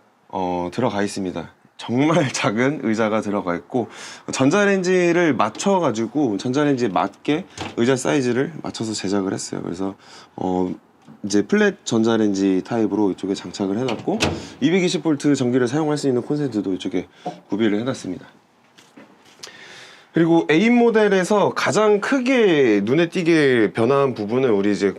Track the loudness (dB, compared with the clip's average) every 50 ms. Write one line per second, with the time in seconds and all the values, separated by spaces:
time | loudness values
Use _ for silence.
0 | _ _ _ _ _ -12 -8 -6 -4 -4 -4 -4 -6 -6 -4 -2 -2 -2 0 -2
1 | -4 -4 -4 -6 -6 -6 -6 -8 -10 -12 -16 _ _ _ _ -16 -8 -4 0 2
2 | 2 2 2 2 0 0 -2 -4 -4 -2 0 0 0 0 -2 -2 -2 -2 -2 0
3 | 0 0 0 -2 -2 -2 -4 -4 -4 -4 -6 -6 -6 -6 -4 -4 -4 -4 -8 -18
4 | -18 -18 -18 -18 -12 -8 -2 0 2 2 4 4 2 2 2 0 0 0 2 2
5 | 2 2 2 2 2 2 2 2 0 -2 -2 -4 0 0 2 2 2 0 0 -2
6 | -4 -4 -2 -2 -2 0 -2 -2 -4 -2 -2 0 2 0 0 0 0 0 0 0
7 | -2 -2 -4 -8 -4 -2 -2 -2 -4 -10 -14 -14 -14 -10 -2 0 2 2 2 0
8 | 0 0 0 0 0 0 0 0 -2 -4 -6 -12 -12 -12 -8 -8 -6 -6 -6 -6
9 | -4 -2 -2 0 -2 -2 -4 -6 -6 -4 -4 -4 -4 -4 -6 -6 -6 -6 -8 -10
10 | -18 -20 -20 -20 -20 -18 -10 -6 -4 -2 0 0 0 -2 -4 -8 _ _ _ _
11 | _ -20 -20 -10 -6 -2 0 0 0 2 2 2 2 2 0 -2 -6 -2 0 2
12 | 2 2 2 2 2 0 0 2 2 2 2 0 -2 -2 -2 -2 0 0 0 0
13 | 0 0 -2 -2 -4 -6 -6 -6 -6 -12 -6 -4 -4 -2 -2 -2 -2 -4 -6 -6
14 | -4 -4 -4 -2 -2 -4 -4 -6 -10 -14 -10 -4 -2 0 2 2 0 0 -2 -2
15 | -2 -2 -2 0 2 0 0 2 0 0 0 0 0 0 0 -2 -2 -2 -2 -2
16 | 0 0 0 -2 -2 -2 -4 -4 -4 -4 -2 -2 -2 -2 -4 -4 -4 -4 -4 -4
17 | -6 -6 _ -14 -12 -12 -12 -12 -12 -8 -4 0 0 0 0 0 -2 -4 -6 -8
18 | -8 -10 -10 -10 -12 -20 -20 _ _ _ _ _ _ _ _ _ -20 _ _ -20
19 | -20 -20 -20 _ _ -20 -20 _ -20 -20 -20 -20 -20 -20 -20 -20 -20 -20 -20 -20
20 | -14 _ 0 2 2 4 4 2 4 4 4 4 4 4 4 4 4 4 4 4
21 | 4 4 4 2 2 2 2 2 2 2 0 -2 -2 0 2 2 4 4 2 2
22 | 2 0 -2 0 0 2 2 4 4 4 4 4 4 4 4 2 2 2 2 2
23 | 2 0 0 -2 0 2 2 4 4 4 4 4 2 2 2 0 2 2 4 4
24 | 2 2 0 -2 -4 -2 0 2 2 4 4 4 4 2 2 2 2 0 0